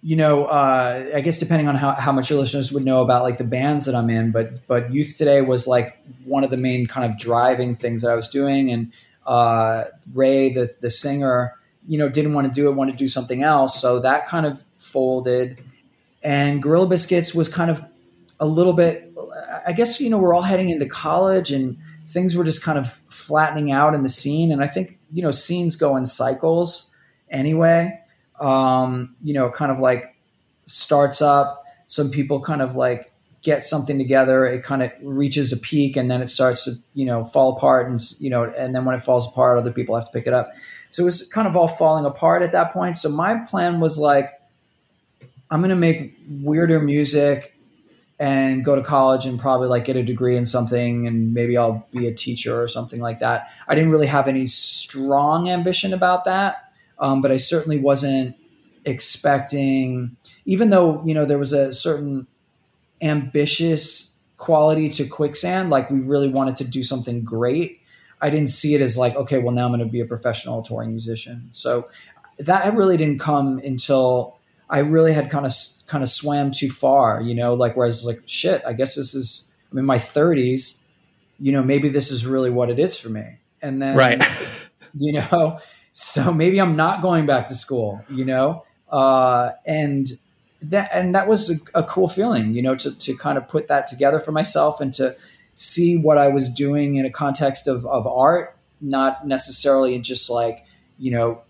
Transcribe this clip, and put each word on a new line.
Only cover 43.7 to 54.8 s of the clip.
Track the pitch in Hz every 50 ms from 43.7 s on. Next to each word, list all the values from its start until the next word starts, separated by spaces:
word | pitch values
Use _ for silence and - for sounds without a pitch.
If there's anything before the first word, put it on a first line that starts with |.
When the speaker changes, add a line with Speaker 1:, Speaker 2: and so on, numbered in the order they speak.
| 175 170
Speaker 1:
was, | 165 160 151 151
like, | 151 147 143 139 139 - - - _ _ _ _ _ _ _ _ _ _ _ _ _ _ _ _ - - _ - _ _
"I'm | 160 156
gonna | 175 190 185 180
make | 170 165 160 165 147 - - _ - -
weirder | 151 139 139 143 151 160 170 165 165 160
music | 151 143 143 147 147 139 143 147 143 143 143 - - - _ _ _ _ _ _ _ _ _ _ _ _ _ _
and | 147 139 139 135 135 135 131 131 123
go | 143 143
to | 139
college | 131 - 147 139 135 131 131 131 123
and | 131 127 120
probably, | - 135 131 123 127 127
like, | 127 120 113
get | 123 131
a | 131 117
degree | 110 123 110 127 123 123
in | 123 123
something, | 117 123 127 120 113 123 120 120 120 120 120 120 117
and | 117 113 113 113 113
maybe | 120 120 120 120
I'll | 120 120 117 110 110 110 _
be | - 127 120 120
a | 117
teacher | 117 - - 123 117 - 117 117 117
or | 120 117
something | - 120 120 113 - 120
like | 117 117 113 117
that." | 120 120 117 117 - - - - - -
I | -
didn't | 151 160 160
really | 156 156 151 139
have | 143 143 135 135
any | 135 131 131
strong | 127 - - - - - -